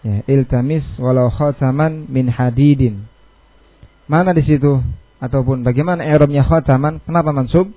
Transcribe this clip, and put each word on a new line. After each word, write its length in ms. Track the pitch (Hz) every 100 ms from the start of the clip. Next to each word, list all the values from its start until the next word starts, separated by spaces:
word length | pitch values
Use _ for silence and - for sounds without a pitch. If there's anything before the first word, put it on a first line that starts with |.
Ya, 240 | 113 101 -
"Iltamis 600 | 139 123 127 131 160 139 -
walau 320 | 127 127 123
khataman 800 | 101 147 - 135 135 160 156 151
min 220 | 131 127
hadidin." 760 | 120 127 117 143 139 127 101 107 _ _ _ _ _ _ _ - _ -
Mana 240 | 156 185
di 80 | 170
situ? 380 | 139 147 143 135 123 - _ _
Ataupun 400 | 127 135 127 131
bagaimana 400 | 123 123 170 170
i'rabnya 400 | 151 151 143 143
khataman? 560 | 131 165 139 131 147 160 -
Kenapa 240 | 165 151
mansub? 400 | 139 127 170 190